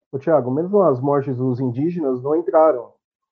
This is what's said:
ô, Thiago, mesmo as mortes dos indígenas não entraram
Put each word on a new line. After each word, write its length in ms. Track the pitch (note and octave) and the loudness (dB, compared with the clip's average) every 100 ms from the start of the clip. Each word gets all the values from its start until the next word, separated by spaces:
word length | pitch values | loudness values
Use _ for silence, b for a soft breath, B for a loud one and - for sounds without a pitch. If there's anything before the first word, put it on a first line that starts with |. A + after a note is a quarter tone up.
| _ | _
ô, 80 | C3+ | -8
Thiago, 320 | E3 D3+ B2+ | 0 2 2
mesmo 300 | C3+ F3+ G#3 | -2 0 2
as 180 | F3 B2+ | 4 2
mortes 340 | C#3+ C#3+ C3 B2 | 0 0 -2 -4
dos 240 | C3 B2 | -2 -2
indígenas 600 | C3 A#2 E3 F3 C#3 B2+ | -4 -2 -4 -2 -4 -4
não 140 | C3+ D#3+ | -2 -2
entraram 580 | E3+ D#3+ D#3+ B2 A2+ _ _ _ _ | 0 4 4 2 -6 _ _ _ _